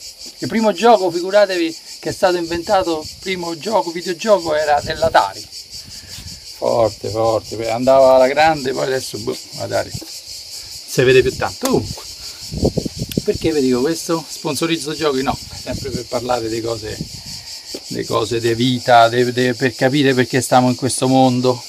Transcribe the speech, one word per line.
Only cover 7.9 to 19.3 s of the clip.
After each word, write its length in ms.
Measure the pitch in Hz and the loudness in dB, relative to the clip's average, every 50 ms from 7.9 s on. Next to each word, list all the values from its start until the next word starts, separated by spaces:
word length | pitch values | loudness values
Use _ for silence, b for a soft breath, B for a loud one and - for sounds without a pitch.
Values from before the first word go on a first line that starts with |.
| 135 135 135 131 131 | 6 8 8 8 8
alla 120 | 131 127 131 | 8 6 4
grande, 440 | 143 147 156 160 160 147 127 131 127 | 4 4 4 4 4 2 -2 -4 -4
poi 120 | 139 147 | -2 -2
adesso, 320 | 139 131 123 - - - | -2 -2 -4 -4 -6 -10
boh, 180 | 104 113 127 127 - - - - 151 | -8 -6 -6 -6 -6 -8 -14 -12 -10
Atari. 300 | 110 104 107 104 - - | -6 -4 -2 -2 -2 -4
Si 1120 | - - 330 - - - - - - - - - - - - - - - - - - - 127 | -8 -12 -12 -14 -16 -16 -16 -16 -16 -16 -16 -16 -16 -16 -16 -16 -16 -16 -14 -6 -2 2 4
vede 180 | 123 127 131 120 | 6 6 6 4
più 120 | - - | 2 0
tanto. 360 | - 120 98 - - 247 269 | -4 -4 -6 -6 -4 -2 0
Comunque, 320 | 247 - 104 - - - - - - - B B B B B B B - - - - - - - - - - - - - - | 0 0 -2 -4 -10 -12 -14 -18 -18 -16 B B B B B B B -2 -2 0 0 -2 -6 -6 -6 -8 -8 -4 -4 -4 -2
perché 260 | 208 202 - - 160 | -2 -4 -2 -2 -2
vi 120 | 156 147 131 | 0 0 2
dico 180 | 127 127 123 | 2 2 2
questo? 420 | 131 160 165 160 - - 170 165 143 - | 0 -2 -2 -4 -4 -4 -4 -4 -6 -8
Sponsorizzo 680 | - - - 160 143 117 165 165 165 147 135 151 156 | -12 -8 -6 -6 -4 -2 -2 -2 -2 -2 -4 -6 -6
giochi? 280 | 143 160 151 135 131 135 | -2 -2 0 0 0 0
No, 120 | 139 - - - - - - - | -2 -4 -6 -6 -14 -16 -14 -10
sempre 260 | 143 123 - 135 135 | -10 -8 -8 -8 -6
per 160 | 120 123 117 | -8 -8 -8
parlare 460 | - 123 120 120 123 123 117 113 110 | -6 -6 -4 -2 -2 -2 -2 -2 -4
di 100 | 113 117 | -6 -4
cose, 340 | 110 117 117 107 107 107 104 - - - - - B B B B B B B B B B B B - | -4 -4 -6 -6 -8 -10 -10 -10 -12 -12 -14 -16 B B B B B B B B B B B B -12
di 180 | - - - - | -10 -8 -8 -6
cose 360 | - 117 117 113 107 117 113 | -2 -2 -2 -2 -2 -2 -2
di 140 | 113 117 113 | 0 0 0
vita, 540 | 113 123 131 127 120 - 131 123 117 117 117 | 2 0 0 0 0 4 6 8 8 8 8
de-, 240 | 113 123 123 123 | 6 4 2 2